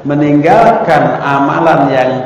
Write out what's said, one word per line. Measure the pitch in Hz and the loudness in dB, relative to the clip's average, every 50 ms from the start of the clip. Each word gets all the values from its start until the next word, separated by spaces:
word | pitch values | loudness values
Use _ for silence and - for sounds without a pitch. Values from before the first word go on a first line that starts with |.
| - | -6
Meninggalkan | 139 143 147 151 147 143 147 143 165 190 220 226 220 - - - - 160 147 131 127 - - - | -4 -2 -2 0 2 2 2 2 2 2 4 4 2 2 0 0 0 0 0 0 0 -2 -4 -4
amalan | 143 139 139 143 147 151 170 165 165 - - - 139 | -2 -2 -2 -2 -2 -2 -2 0 0 0 0 0 0
yang | 135 131 127 127 131 127 131 | 0 0 0 0 -2 -4 -8